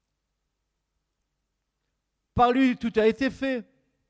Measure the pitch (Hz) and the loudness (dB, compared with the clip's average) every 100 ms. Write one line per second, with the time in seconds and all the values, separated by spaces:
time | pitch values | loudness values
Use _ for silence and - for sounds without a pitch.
0 | _ _ _ _ _ _ _ _ _ _ | _ _ _ _ _ _ _ _ _ _
1 | _ _ _ _ _ _ _ _ _ _ | _ _ _ _ _ _ _ _ _ _
2 | _ _ _ - 247 247 262 240 233 220 | _ _ _ 0 2 2 0 0 -4 0
3 | 214 220 269 - 269 254 196 _ _ _ | 0 0 -6 -4 -6 -6 -10 _ _ _
4 | _ | _